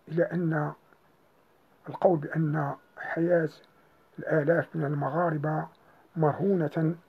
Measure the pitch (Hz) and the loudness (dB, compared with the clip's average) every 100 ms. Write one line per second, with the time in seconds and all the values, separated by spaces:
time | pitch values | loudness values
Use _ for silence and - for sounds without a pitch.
0 | - 160 165 175 165 156 147 156 _ _ | -4 0 0 0 0 0 -2 -6 _ _
1 | _ _ _ _ _ _ _ _ - - | _ _ _ _ _ _ _ _ -12 2
2 | 196 165 147 160 156 151 143 - _ - | 4 4 0 -2 0 0 -2 -6 _ -14
3 | - - 170 175 156 - - _ _ _ | -8 -2 2 2 0 -6 -20 _ _ _
4 | _ - - 156 143 170 - 165 143 147 | _ -10 -2 0 2 2 0 -2 -2 -2
5 | 139 156 175 156 151 156 160 _ _ - | -2 -2 0 -2 -2 -4 -6 _ _ -20
6 | _ 170 151 143 190 190 151 165 165 170 | _ 0 0 2 2 2 0 0 0 -2